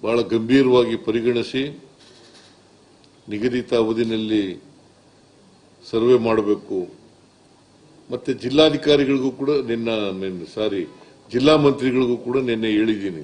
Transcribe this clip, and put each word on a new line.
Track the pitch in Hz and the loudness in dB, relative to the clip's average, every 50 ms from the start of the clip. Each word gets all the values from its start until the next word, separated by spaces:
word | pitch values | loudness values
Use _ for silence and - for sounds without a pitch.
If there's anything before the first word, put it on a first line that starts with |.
| - | -2
ಬಹಳ | 107 117 120 | 0 0 0
ಗಂಭೀರವಾಗಿ | 117 - 113 113 110 113 131 135 135 127 123 123 120 113 - | 0 0 -2 -2 0 4 4 4 4 6 4 4 4 2 -2
ಪರಿಗಣಿಸಿ, | - - - 110 120 113 123 120 117 113 - - 131 135 147 147 - - - - _ - - - - - - - - - - - _ _ _ _ _ _ _ _ _ _ _ _ _ _ - | -6 -4 -4 -4 0 0 0 -2 -2 -4 -4 -6 -6 -6 -6 -8 -14 -20 -20 -20 _ -20 -20 -20 -20 -20 -20 -20 -20 -20 -20 -20 _ _ _ _ _ _ _ _ _ _ _ _ _ _ -10
ನಿಗದಿತ | 104 107 110 127 120 127 117 - - | -8 -4 -4 -2 -2 -4 -4 -2 0
ಅವಧಿನಲ್ಲಿ | 117 113 110 113 110 120 113 110 110 110 107 110 107 101 95 87 - - - - - _ _ _ _ _ _ _ _ _ _ _ _ _ _ _ _ _ _ _ _ - - | 0 2 2 0 -2 -2 -2 -2 -4 -2 0 0 0 0 -2 -6 -12 -16 -20 -20 -20 _ _ _ _ _ _ _ _ _ _ _ _ _ _ _ _ _ _ _ _ -16 -4
ಸರ್ವೆ | - 113 113 120 127 120 | -2 0 4 4 4 4
ಮಾಡಬೇಕು. | 113 113 110 110 104 101 104 98 - - 101 95 87 80 - - - - _ _ _ _ _ _ _ _ _ _ _ _ _ _ _ - _ - - _ 123 | 4 2 2 2 2 0 0 -2 -2 -8 -6 -6 -6 -8 -12 -20 -20 -20 _ _ _ _ _ _ _ _ _ _ _ _ _ _ _ -20 _ -20 -16 _ -12
ಮತ್ತೆ | 123 - - 131 | -10 -6 -6 -8
ಜಿಲ್ಲಾಧಿಕಾರಿಗಳಿಗೂ | - - 123 131 147 156 156 147 139 - 147 147 143 143 131 139 135 127 135 | -6 -4 -2 4 4 4 4 4 2 2 4 4 4 4 2 0 0 0 -2
ಕೂಡ | 120 113 135 139 | -4 -4 -2 0
ನಿನ್ನ, | 147 139 127 113 117 117 113 117 113 110 104 98 | 0 0 0 -2 -4 -4 -2 -2 -2 -2 -2 -4
ಮೀನ್, | 95 95 95 95 92 90 82 | -6 -6 -8 -8 -8 -10 -12
ಸಾರಿ, | 73 - 110 107 107 98 98 85 76 - - - - - - - - - | -12 -8 -4 -4 -2 -2 -4 -6 -8 -10 -20 -20 -20 -20 -20 -20 -6 -4
ಜಿಲ್ಲಾ | 123 131 147 156 | 2 4 4 4
ಮಂತ್ರಿಗಳಿಗೂ | 156 147 139 135 - 123 131 123 127 127 120 123 | 6 4 2 2 2 -2 -2 0 0 0 0 -2
ಕೂಡ | 113 - 123 123 | -4 -4 -4 -2
ನಿನ್ನೆ | 135 131 123 117 110 110 110 | -2 0 -2 -2 -2 -2 0
ಹೇಳಿದ್ದೀನಿ | 107 104 110 113 107 101 98 98 90 78 | 0 0 2 0 0 -2 -4 -8 -8 -10